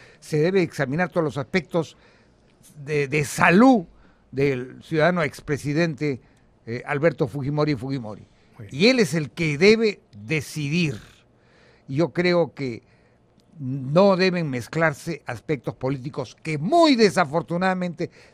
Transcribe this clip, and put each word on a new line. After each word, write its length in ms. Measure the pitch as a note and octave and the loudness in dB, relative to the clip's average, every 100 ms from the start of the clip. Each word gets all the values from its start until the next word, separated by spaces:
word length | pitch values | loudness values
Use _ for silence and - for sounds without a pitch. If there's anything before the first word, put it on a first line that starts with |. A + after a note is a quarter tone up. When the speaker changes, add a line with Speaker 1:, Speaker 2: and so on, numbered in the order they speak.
| - _ | -20 _
Speaker 1:
se 180 | - D3+ | -6 0
debe 220 | E3+ F#3+ | 2 2
examinar 460 | E3 - C3 D3+ F3+ | 0 -2 -4 -2 -2
todos 160 | F3+ | -2
los 140 | D3+ C#3+ | -2 -4
aspectos 580 | B2 F#3 D3 E3+ D3+ - _ _ _ _ _ _ - D3+ | -4 -4 -2 -4 -4 -12 _ _ _ _ _ _ -20 -18
de, 240 | C#3 D3+ C3+ | -4 -2 0
de 160 | D3+ | -2
salud 600 | C#3+ - F3+ F3+ C4 A#3 - _ _ _ _ | -2 2 4 8 8 6 0 _ _ _ _
del 520 | B2+ C#3 B2+ B2+ B2 | -2 0 0 -6 -14
ciudadano 400 | - D#3 D#3+ F3+ | -6 2 2 2
expresidente, 1000 | D3 - - C#3 D3 D3 E3+ B2+ D3 B2+ _ _ _ _ A2+ | -4 -6 -6 -4 -2 0 -2 -2 -4 -6 _ _ _ _ -10
eh, 160 | A#2+ - | -10 -4
Alberto 400 | C#3+ E3 C3 D3+ | 0 0 0 -4
Fujimori 460 | C#3+ C3+ D3 D3+ B2+ | -4 -4 -2 0 -2
Fujimori. 500 | C3+ C#3 G#2+ F#2+ - _ _ - | -4 -8 -8 -14 -20 _ _ -20
Speaker 2:
Muy 80 | G#2 | -12
bien. 160 | C3+ | 2
Speaker 1:
Y 60 | A3 | 4
él 100 | B3+ | 4
es 140 | G3 | 2
el 160 | E3 C#3 | 0 -6
que 260 | - D#3+ C#3+ | -4 -4 4
debe 420 | G3 A3 A3 F#3+ _ G#2 A2 | 4 6 2 -2 _ -18 -6
decidir. 680 | D#3 - D3+ C#3+ E3+ D#3 G#2 - _ _ _ _ _ _ _ - | -6 -6 -8 -4 -2 -2 -4 -16 _ _ _ _ _ _ _ -10
Yo 240 | C#3 D#3 | -4 -4
creo 420 | E3+ F3+ F3 D3 | -2 0 0 0
que 280 | - C3 A2 _ _ _ _ _ _ _ D#3+ | -4 -8 -8 _ _ _ _ _ _ _ -12
no 580 | B2+ C#3 C3 E3 G3+ F3+ | -8 -8 0 4 4 4
deben 320 | F#3 F3+ D#3 | 2 0 -4
mezclarse 720 | B2 - D#3+ D#3+ C#3 E3+ D#3 - | -6 -6 -2 -2 -2 -10 -10 -10
aspectos 480 | A#2 - C#3+ - | -12 -6 -6 -6
políticos 640 | - C3 C#3 B2 - A#2+ - | -8 -6 -6 -8 -10 -12 -12
que 140 | D#3+ D3+ | -8 -6
muy 380 | F3+ E4+ D#4+ A#3 | 2 4 6 6
desafortunadamente 1120 | G3+ F#3+ D3+ E3 E3 E3+ F#3+ F#3 F3+ D#3 D#3+ - - | 4 4 0 -2 -4 -2 -2 -2 -4 -6 -10 -10 -20